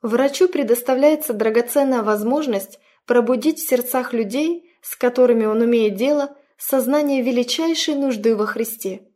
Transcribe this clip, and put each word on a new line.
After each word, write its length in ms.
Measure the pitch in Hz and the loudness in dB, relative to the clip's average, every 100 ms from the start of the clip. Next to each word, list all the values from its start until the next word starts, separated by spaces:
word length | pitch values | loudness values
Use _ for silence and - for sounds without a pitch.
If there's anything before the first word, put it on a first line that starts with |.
Врачу 480 | 226 240 277 277 370 | -2 0 0 2 0
предоставляется 840 | 359 233 233 - 254 285 302 - | 2 0 0 0 2 4 2 -2
драгоценная 680 | 214 220 220 240 285 277 254 | -2 0 0 0 0 0 0
возможность 760 | 214 208 208 277 294 202 196 - _ _ - | 0 -2 0 -2 0 -4 -6 -18 _ _ 0
пробудить 520 | 240 226 254 302 311 | 2 2 0 0 -2
в 100 | - | 0
сердцах 460 | 247 240 262 247 | -2 0 -4 -4
людей, 580 | 240 208 247 311 339 _ _ | -4 -4 -2 -2 -4 _ _
с 160 | - - | -18 -4
которыми 480 | 247 247 254 233 | -2 4 4 4
он 180 | 214 214 | 2 0
имеет 320 | 233 240 214 196 | 2 2 2 0
дело, 380 | 254 294 285 - _ _ | 0 0 -2 -8 _ _
сознание 640 | - 269 233 285 294 269 | -2 0 2 0 2 0
величайшей 760 | 240 240 247 - 330 320 - | 0 0 -2 -2 -2 -2 -2
нужды 400 | 285 277 226 220 220 | -2 -2 0 0 0
во 100 | 214 | -2
Христе. 560 | - 226 - - 190 _ | -4 -6 -6 -10 -10 _